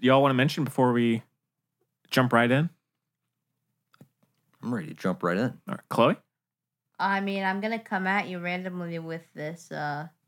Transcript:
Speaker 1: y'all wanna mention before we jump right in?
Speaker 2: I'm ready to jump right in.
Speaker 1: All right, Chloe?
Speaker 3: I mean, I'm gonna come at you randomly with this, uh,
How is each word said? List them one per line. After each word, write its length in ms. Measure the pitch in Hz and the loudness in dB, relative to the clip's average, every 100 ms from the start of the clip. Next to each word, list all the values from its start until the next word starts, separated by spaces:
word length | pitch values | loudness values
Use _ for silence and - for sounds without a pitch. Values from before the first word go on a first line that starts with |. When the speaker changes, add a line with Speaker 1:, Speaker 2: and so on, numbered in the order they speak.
Speaker 1:
y'all 200 | 123 135 | 4 6
wanna 120 | 139 | 6
mention 320 | 127 135 - 127 | 4 2 0 -2
before 260 | - 123 | 2 2
we 320 | 120 117 113 - _ _ _ _ _ _ _ _ | 4 2 0 -4 _ _ _ _ _ _ _ _
jump 240 | - 127 | 2 4
right 180 | 120 120 | 4 4
in? 180 | 131 165 - _ _ _ _ _ _ _ _ _ _ _ _ - _ _ _ _ _ | 2 0 -6 _ _ _ _ _ _ _ _ _ _ _ _ -20 _ _ _ _ _
Speaker 2:
I'm 120 | 113 | -8
ready 140 | 120 78 | -6 -8
to 40 | |
jump 300 | - 95 90 | -6 -6 -2
right 140 | 87 92 | -2 0
in. 80 | 123 | -2
Speaker 1:
All 100 | - - | -6 -12
right, 100 | - _ | -14 _
Chloe? 260 | - 123 - _ _ _ _ _ _ _ - | 2 2 2 _ _ _ _ _ _ _ -4
Speaker 3:
I 220 | 190 196 | -2 -2
mean, 220 | 196 196 | -2 -2
I'm 180 | 190 196 | -2 -2
gonna 180 | 220 226 | -4 -6
come 260 | 220 196 190 | -6 -4 0
at 220 | 202 175 | -2 -4
you 120 | 180 | -8
randomly 600 | 175 180 185 180 170 165 | -6 -6 -6 -8 -8 -8
with 220 | 165 160 165 | -8 -10 -12
this, 380 | - 151 165 - | -10 -10 -10 -12
uh, 360 | 151 147 147 165 _ | -8 -6 -6 -10 _